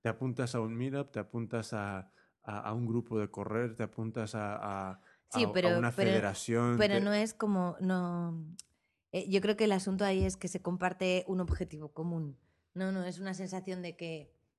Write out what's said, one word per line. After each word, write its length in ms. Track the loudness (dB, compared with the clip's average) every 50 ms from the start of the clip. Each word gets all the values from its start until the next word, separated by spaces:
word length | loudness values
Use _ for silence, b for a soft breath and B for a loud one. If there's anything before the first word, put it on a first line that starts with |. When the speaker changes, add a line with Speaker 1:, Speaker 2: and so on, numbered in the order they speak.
Speaker 1:
te 80 | _ -2
apuntas 460 | -2 0 -2 -4 -2 -2 -2 -2 0
a 60 | -2
un 140 | -2 -2 -2
meetup, 360 | -2 -2 -2 -2 -4 -4 -4
te 80 | -6 -6
apuntas 560 | -6 -4 -4 -6 -4 -2 -4 -4 -4 -4 -4
a, 360 | -4 -4 -4 -4 -6 -8 b b b b b b _ _
a, 160 | -10 -8 -8
a 120 | -6 -4 -4
un 140 | -2 -2
grupo 320 | 0 0 -2 -2 0 -2 -2
de 100 | -2 -2
correr, 440 | -4 -6 -4 -2 0 0 0 -2 -2
te 80 | -4 -6
apuntas 520 | -6 -4 -6 -6 -4 -4 -4 -6 -4 -4
a, 200 | -4 -4 -4 -4 -4 -6 -6 -4 -4 -4 -6 -8
a, 80 | b b b b b b _
Speaker 2:
Sí, 140 | 0 2 2
Speaker 1:
a, 40 | 2
a 40 | 4
Speaker 2:
pero, 240 | 4 4 4 4 6
Speaker 1:
una 160 | 4 2 2
Speaker 2:
pero, 160 | 4 4 6
Speaker 1:
federación, 680 | 6 4 4 2 0 -2 -2 0 2 4 4 4 6 6
Speaker 2:
pero 160 | 4 4 4
Speaker 1:
te 60 | 4 2
Speaker 2:
no 80 | 2 2
es 220 | 2 2 0 -2
como, 420 | -2 0 2 2 2 2 0 -2 0
no... 640 | 0 2 2 2 2 0 -2 -2 -2 -2 -4 -6 -8 -10 -14 -16 -18 _ _ _ _ _ _ _ _ _ -6
Eh, 160 | -4 -2 2
yo 120 | 2 2 4
creo 140 | 4 4
que 80 | 4 4
el 80 | 4 4
asunto 320 | 4 2 0 0 2 2
ahí 180 | 2 4 4 2
es 120 | 2 0 -2
que 100 | -6 -6
se 140 | -6 -4 -2
comparte 640 | -2 -2 0 0 0 0 2 2 2 4 2 2
un 140 | 0 -2 -2
objetivo 520 | 0 0 0 -2 -2 -6 -6 -12 -12 -12 _
común. 460 | -6 -4 -4 -2 -2 -4 -6 -8 -12 _ _ _ _ _ _ _
No, 200 | -4 -2 -2 -2
no, 120 | -2 -2
es 140 | -4 -6 -6
una 160 | -6 -6 -6
sensación 480 | -6 -6 -6 -6 -6 -6 -6 -6 -6 -6
de 140 | -8 -8
que, 340 | -8 -8 -8 -6 -8 -10 -14 _ _ _ _ _